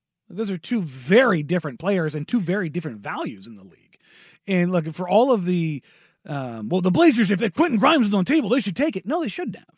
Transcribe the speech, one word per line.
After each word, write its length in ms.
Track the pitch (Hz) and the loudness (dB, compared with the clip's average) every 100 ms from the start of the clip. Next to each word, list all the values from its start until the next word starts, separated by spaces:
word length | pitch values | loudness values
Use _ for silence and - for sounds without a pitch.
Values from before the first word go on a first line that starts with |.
| _ _ - | _ _ -12
Those 220 | 175 208 | -6 -4
are 80 | 180 | -6
two 240 | - 233 | -2 -2
very 600 | 156 131 123 220 247 170 | -4 -6 4 6 6 2
different 360 | 147 175 147 120 | 0 -2 -2 -4
players 360 | 180 190 156 | -2 0 0
and 120 | 147 160 | -4 -2
two 140 | 240 | -2
very 280 | 165 202 165 | 0 -2 -2
different 300 | 170 156 107 | -6 -8 -8
values 460 | 139 220 156 98 107 | -10 -8 -8 -10 -16
in 80 | |
the 80 | 101 | -18
league. 340 | 95 - _ _ _ - - _ - | -20 -20 _ _ _ -20 -20 _ -2
And 240 | 180 175 | 0 2
look, 200 | 175 156 | 0 -2
for 160 | 160 180 | -6 0
all 220 | 202 269 | 2 4
of 120 | 220 | 2
the, 380 | 180 180 160 147 - _ _ _ | 0 0 -2 -4 -10 _ _ _
um, 440 | 147 143 127 113 107 | -10 -8 -8 -8 -4
"Well, 120 | 185 | 0
the 100 | 185 | 2
Blazers, 400 | 233 339 240 190 | 4 6 6 2
if, 100 | 196 | 0
if 120 | 220 | 0
Quentin 240 | - 339 220 | 0 0 4
Grimes 280 | 269 320 202 | 4 4 2
was 80 | |
on 100 | 196 | 2
the 80 | 180 | 2
table, 160 | 311 196 | 0 2
they 100 | 262 | 0
should 140 | 202 | 0
take 220 | 175 302 - | 0 -2 -2
it." 100 | 196 | -4
No, 140 | 330 | -4
they 60 | 254 | -4
shouldn't 260 | - 311 - | -6 -8 -10
have. 100 | - | -16